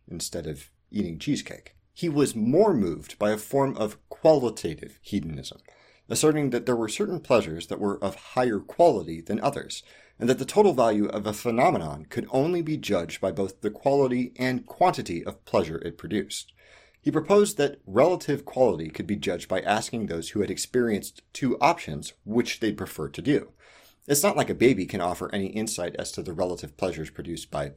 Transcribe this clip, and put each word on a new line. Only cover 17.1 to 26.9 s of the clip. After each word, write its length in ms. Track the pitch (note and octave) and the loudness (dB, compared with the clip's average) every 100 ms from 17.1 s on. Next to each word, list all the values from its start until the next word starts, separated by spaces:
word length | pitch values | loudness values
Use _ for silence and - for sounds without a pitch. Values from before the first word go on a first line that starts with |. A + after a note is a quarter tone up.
proposed 480 | D#3 D#3 G3+ G#3 - | 0 4 4 4 2
that 220 | C#3+ - | -2 -2
relative 640 | - G2 D#3 F3+ - C#3+ - | -2 4 4 4 -2 -4 -2
quality 420 | - B2+ E2 D#2+ | 4 4 4 -4
could 180 | - F2+ | -8 -4
be 100 | G2+ | -4
judged 320 | G#2 F2+ - | -2 -4 -2
by 120 | F#2+ | -2
asking 460 | F2 G#2 A#2 A#2+ G2+ | 2 0 -2 -6 -6
those 240 | E2+ E2 | -6 -4
who 100 | G#2+ | -2
had 100 | F#2+ | -2
experienced 720 | F#2+ - B2 A#2+ G2+ - - - | -4 -2 2 2 0 -4 -14 -18
two 240 | - C3 - | -4 -2 2
options 540 | C#3+ E3+ - C#2+ - - | 2 2 -4 -10 -10 -14
which 360 | - A2+ A#2 - | -4 0 0 -2
they'd 180 | A2 G#2 | -2 -2
prefer 320 | F#2 - D2+ | -6 -8 -8
to 100 | - | -6
do. 320 | G2+ C#3 - _ _ - _ _ - | 0 0 -2 _ _ -20 _ _ 0
It's 160 | C#3+ | 2
not 140 | G3+ D3 | 2 2
like 120 | B2+ | 0
a 60 | |
baby 320 | F2+ A#2 G#2+ F2 | 4 4 4 -2
can 160 | G2+ | -2
offer 300 | F2 E2+ F#2 | -2 -2 -4
any 140 | G#2 F#2+ | -4 -4
insight 460 | G#2+ A2 - F2 - | -4 -6 -4 -6 -6
as 140 | - | -8
to 100 | - | -8
the 100 | F2+ | -8
relative 460 | E2 F#2 F2 D2+ - | -4 -2 -4 -10 -6
pleasures 320 | F#2+ | -4